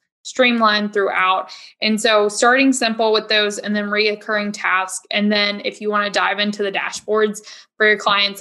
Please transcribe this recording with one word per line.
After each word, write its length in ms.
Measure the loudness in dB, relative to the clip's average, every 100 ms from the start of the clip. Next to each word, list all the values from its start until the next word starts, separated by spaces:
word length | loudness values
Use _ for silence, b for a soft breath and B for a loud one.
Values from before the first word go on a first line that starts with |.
| _ _
streamlined 680 | -6 0 2 4 2 2 0
throughout. 580 | -2 0 0 0 0 -4 B B B
And 200 | -2 0
so 280 | 2 4 2
starting 440 | 2 4 4 4
simple 400 | 2 0 0 2
with 140 | 0 2
those, 320 | 0 0 -2
and 160 | -4
then 120 | -4 -2
reoccurring 640 | 0 0 -2 -4 -4 -4
tasks. 520 | -4 -2 -2 -2 -8 -4
And 220 | 0 2
then 280 | 2 0 -2
if 160 | -6 -6
you 100 | -4
wanna 200 | -2 0
dive 280 | 0 0 0
into 240 | -2 -2
the 80 | -4
dashboards 680 | -4 -6 -8 -4 0 0 -2 -14 B B 0
for 120 | 0
your 80 | 2
clients, 440 | 0 0 0 -4